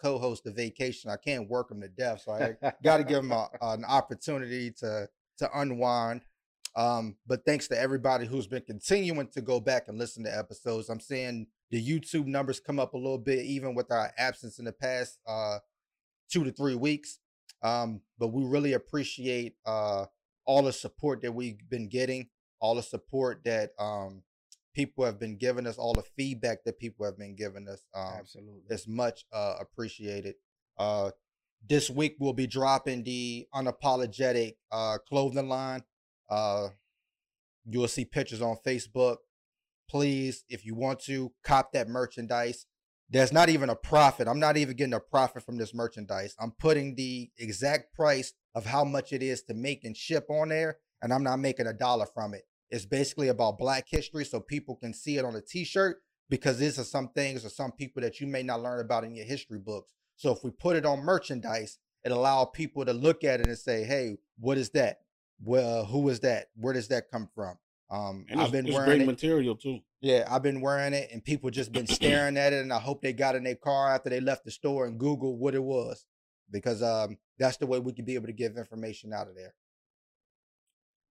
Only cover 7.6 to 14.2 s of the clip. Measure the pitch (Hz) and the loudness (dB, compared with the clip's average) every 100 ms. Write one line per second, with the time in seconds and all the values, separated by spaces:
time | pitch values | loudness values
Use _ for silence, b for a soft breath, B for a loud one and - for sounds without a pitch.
7.6 | - 117 131 135 131 127 117 135 101 127 | 0 0 2 2 2 2 0 -4 -4 -8
8.6 | - 107 - 196 180 156 131 - 127 123 | -8 -10 2 2 2 -2 -4 -6 0 0
9.6 | 113 127 - 110 120 - 113 107 104 107 | 2 0 0 -6 -6 -6 -6 -6 -8 -8
10.6 | 120 113 110 113 - 135 127 120 110 _ | -4 -4 -4 -10 -6 -6 -4 -8 -10 _
11.6 | _ 117 117 160 143 165 139 139 135 131 | _ -4 0 -2 0 -2 0 -2 -2 -4
12.6 | - 143 127 131 131 131 117 131 123 139 | -4 -2 -2 -2 -4 -4 0 -2 -2 -4
13.6 | 131 123 120 117 107 - | -4 -4 0 0 0 -2